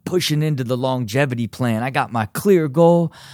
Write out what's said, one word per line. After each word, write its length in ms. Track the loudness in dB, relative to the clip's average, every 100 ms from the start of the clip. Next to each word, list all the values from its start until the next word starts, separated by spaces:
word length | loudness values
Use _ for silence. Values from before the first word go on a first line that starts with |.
pushing 380 | -4 -4 -2 -2
into 220 | 0 -2
the 120 | -2 -2
longevity 680 | -2 -2 -2 0 0 -2 -6
plan. 380 | -4 -2 -2
I 60 | -2
got 220 | -4 -2
my 140 | -2 -4
clear 400 | -2 2 4 2
goal. 460 | 4 4 4 2 -6 -20